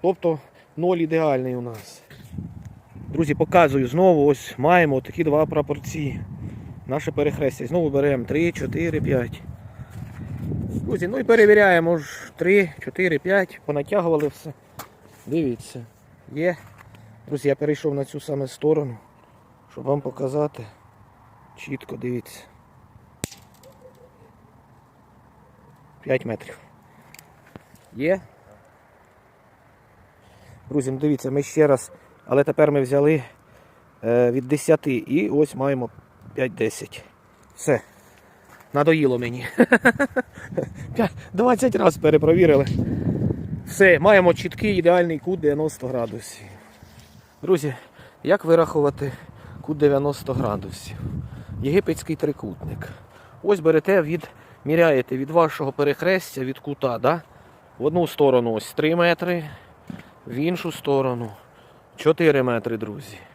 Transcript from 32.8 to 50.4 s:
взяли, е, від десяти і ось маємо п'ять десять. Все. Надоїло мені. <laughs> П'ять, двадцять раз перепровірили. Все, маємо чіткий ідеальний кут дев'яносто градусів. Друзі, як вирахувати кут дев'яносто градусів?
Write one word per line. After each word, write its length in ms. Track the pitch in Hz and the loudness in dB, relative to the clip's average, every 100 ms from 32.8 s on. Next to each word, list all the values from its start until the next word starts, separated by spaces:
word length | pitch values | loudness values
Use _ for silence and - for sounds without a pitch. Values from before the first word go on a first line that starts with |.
взяли, 420 | 127 139 147 156 123 _ _ _ _ _ _ _ | 2 2 4 2 -2 _ _ _ _ _ _ _
е, 280 | 113 120 123 | 0 2 4
від 160 | 127 127 | 0 -2
десяти 480 | 147 - 156 147 123 | -2 2 2 2 -4
і 340 | - 147 208 | 0 0 2
ось 260 | 143 147 127 | 2 0 0
маємо 340 | 139 131 117 - _ _ - | -2 -2 -6 -12 _ _ -14
п'ять 220 | - 131 90 | -6 -6 -2
десять. 480 | 110 - - - - _ _ _ _ - | -4 -4 -16 -18 -20 _ _ _ _ -8
Все. 260 | - 123 - _ _ _ _ _ _ - - | 0 0 -2 _ _ _ _ _ _ -20 -4
Надоїло 460 | 139 147 160 139 123 | 2 4 4 2 0
мені. 280 | 120 123 120 | -4 -6 -10
<laughs> 1400 | - 240 240 247 - 277 - - - - - - - - - | 2 4 6 4 2 -2 -2 -8 -18 -10 -8 -8 -12 -10 -2
П'ять, 160 | 220 - - | -2 -4 -8
двадцять 420 | 185 240 247 262 - | 0 2 4 2 4
раз 220 | - - | 2 4
перепровірили. 680 | 156 151 147 170 170 139 135 - - - - - - - - - - | 4 4 4 6 6 6 2 -2 -2 -4 -4 -2 -2 -4 -8 -10 -10
Все, 340 | - 190 160 | 4 6 6
маємо 340 | 180 202 180 | 6 6 6
чіткий 440 | 165 175 - 214 190 | 2 -4 -4 -2 2
ідеальний 420 | 165 180 175 156 | 4 4 2 -2
кут 200 | - 185 | -4 -2
дев'яносто 480 | 147 143 156 - 127 | 0 0 -4 -6 -6
градусів. 600 | 127 113 110 - - 101 - - - - - - - _ _ | -4 -6 -8 -14 -20 -20 -20 -20 -20 -20 -20 -20 -20 _ _
Друзі, 340 | 147 180 143 123 - - - _ | 0 0 0 -8 -16 -20 -20 _
як 220 | 135 202 160 | -2 0 4
вирахувати 640 | 170 156 156 143 - 143 - - - - - | 2 2 0 -2 -2 -10 -10 -20 -20 -20 -16
кут 160 | - 151 | -10 0
дев'яносто 560 | 143 139 143 139 - | 2 2 -2 -4 -6
градусів? 640 | 127 | -4